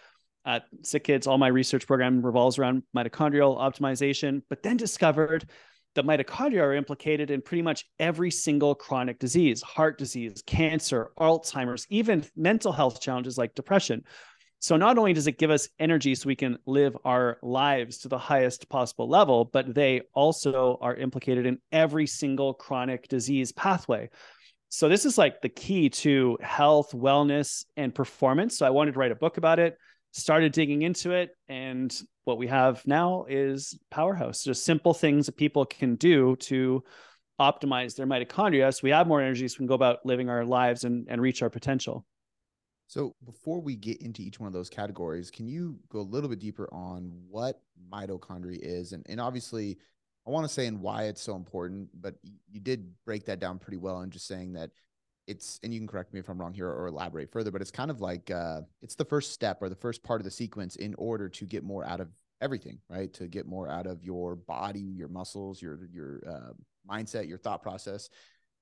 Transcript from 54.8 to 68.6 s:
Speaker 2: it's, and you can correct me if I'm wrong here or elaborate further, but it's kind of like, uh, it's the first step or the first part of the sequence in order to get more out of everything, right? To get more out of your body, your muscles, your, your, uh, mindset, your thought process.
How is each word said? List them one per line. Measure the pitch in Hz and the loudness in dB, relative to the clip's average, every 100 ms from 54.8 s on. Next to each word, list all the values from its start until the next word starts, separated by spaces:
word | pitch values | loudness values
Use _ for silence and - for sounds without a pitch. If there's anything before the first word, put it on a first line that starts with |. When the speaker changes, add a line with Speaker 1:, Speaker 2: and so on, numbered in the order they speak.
| _ _ _ _ - | _ _ _ _ -18
Speaker 2:
it's, | 90 - - | -16 -16 -14
and | 117 | -12
you | 113 | -10
can | 107 | -10
correct | 98 90 | -12 -12
me | 95 | -14
if | 92 | -12
I'm | 90 | -12
wrong | 87 | -12
here | 95 90 | -10 -8
or | 65 90 | -8 -8
elaborate | 76 87 80 71 | -8 -10 -10 -10
further, | 117 107 | -8 -6
but | 95 | -8
it's | 95 | -10
kind | - 143 | -8 -8
of | 127 | -8
like, | 92 87 - | -8 -8 -8
uh, | 90 85 78 78 _ | -8 -8 -10 -14 _
it's | 113 - | -14 -10
the | |
first | 151 147 - | -4 -4 -6
step | - 107 90 | -6 -6 -6
or | 95 | -8
the | 92 | -8
first | 120 113 | -10 -10
part | - 110 | -6 -6
of | |
the | 95 | -6
sequence | - 113 104 92 - | -10 -12 -10 -12 -10
in | 104 - | -12 -8
order | 113 110 95 | -8 -8 -8
to | - 95 | -12 -12
get | 107 80 | -10 -10
more | 98 71 | -10 -8
out | 90 | -10
of | 85 _ _ - | -12 _ _ -10
everything, | 139 120 65 58 _ | -8 -8 -14 -20 _
right? | 90 95 - | -12 -12 -12
To | 90 | -14
get | 92 80 | -12 -12
more | 92 78 | -12 -10
out | 85 92 | -10 -10
of | 85 | -12
your | 90 90 87 87 | -12 -10 -10 -10
body, | - 60 101 101 | -12 -10 -10 -10
your | 98 92 76 | -12 -14 -14
muscles, | 90 90 101 98 92 | -14 -14 -14 -14 -14
your, | 85 76 87 | -16 -16 -18
your, | 87 71 69 80 | -18 -16 -16 -16
uh, | 76 60 - _ _ 95 | -16 -18 -20 _ _ -14
mindset, | 107 110 113 78 | -12 -10 -10 -12
your | 92 | -12
thought | 110 98 | -10 -10
process. | - 92 101 101 - _ _ _ _ _ | -10 -14 -12 -14 -16 _ _ _ _ _